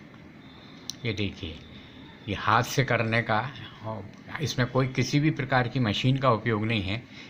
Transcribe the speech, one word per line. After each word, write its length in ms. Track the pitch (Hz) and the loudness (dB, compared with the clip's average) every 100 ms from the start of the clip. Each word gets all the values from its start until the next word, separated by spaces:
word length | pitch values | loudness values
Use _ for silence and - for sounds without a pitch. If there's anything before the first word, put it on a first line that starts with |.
| - - - - - - - - - - 117 | -16 -20 -20 -20 -20 -20 -20 -20 -14 -8 -4
ये 80 | |
देखिए, 460 | 101 98 - 82 78 - - - - - - - | -2 -4 -4 -12 -12 -16 -18 -18 -20 -20 -14 -8
ये 60 | 90 | -2
हाथ 280 | - 113 | 4 4
से 220 | 120 - 127 | 4 2 2
करने 360 | 117 113 113 | 2 2 0
का, 300 | 113 110 123 - - - | 2 0 0 -8 -14 -12
और 220 | 110 110 98 - - - | -10 -10 -12 -16 -12 -6
इसमें 260 | 139 - 123 | -4 0 0
कोई 200 | 127 131 | 2 0
किसी 320 | 135 123 147 | 0 2 4
भी 100 | 156 | 2
प्रकार 360 | 156 127 131 120 | 0 0 2 2
की 120 | 135 | 0
मशीन 380 | 117 98 127 135 | 0 2 2 4
का 140 | 131 | 4
उपयोग 340 | 110 120 107 110 | 2 2 0 2
नहीं 160 | 113 | 0
है, 220 | 92 110 - - - | 0 -4 -8 -18 -18